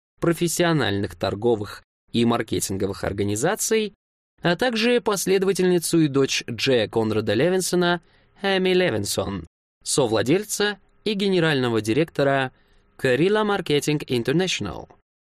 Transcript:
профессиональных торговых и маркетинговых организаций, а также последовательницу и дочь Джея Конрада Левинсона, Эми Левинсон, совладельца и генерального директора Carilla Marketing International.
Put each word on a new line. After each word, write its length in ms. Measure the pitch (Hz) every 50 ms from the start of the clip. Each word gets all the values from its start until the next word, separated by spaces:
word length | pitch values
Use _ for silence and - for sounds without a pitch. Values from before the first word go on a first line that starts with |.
| _ _ _ _
профессиональных 960 | - 170 165 - 175 165 - - 175 170 165 151 117 101 101 101 101 104 -
торговых 680 | - - 98 104 98 113 120 117 101 104 - - - _ _ _ _ _ _ -
и 100 | 113 117
маркетинговых 800 | 117 117 117 113 - - 92 - - 98 95 98 98 98 - -
организаций, 920 | - 101 101 101 101 104 104 131 175 214 220 - - 220 220 214 202 - _ _ _ _ _ _ _ _ _
а 140 | - 165 175
также 460 | 175 247 262 233 214 220 240 247 240
последовательницу 960 | - 220 208 180 - 180 185 196 190 185 196 - 180 180 180 175 - - - 170
и 80 | 156
дочь 360 | 147 131 135 135 - - - - -
Джея 380 | 120 104 - 135 131 117 104
Конрада 460 | 98 - 113 113 110 107 107 107 107 104
Левинсона, 680 | 113 147 175 185 190 180 - - 180 175 175 175 175 - _ _ _ _ _ _ -
Эми 280 | - 196 190 190 185 185
Левинсон, 760 | 185 180 180 165 113 110 104 - - - 95 98 101 90 85 - _ _ _ _ _ _ _
совладельца 960 | - - 156 135 110 110 107 - 120 156 196 214 - - - 202 208 202 - _ _ _ _ _
и 100 | 208 220
генерального 680 | 190 208 196 190 180 165 160 151 131 127 120 117 110
директора 720 | 104 110 110 143 170 165 _ - 143 139 139 135 131 131 - _ _ _ _ _ _ _ _
Carilla 460 | - - 131 123 131 165 196 208 214 214
Marketing 600 | 208 202 196 170 - 147 143 - - 151 147 -
International. 840 | - 135 120 113 - 139 170 190 175 - - 104 87 62 - - - - _ _ _ _ _ _ _ _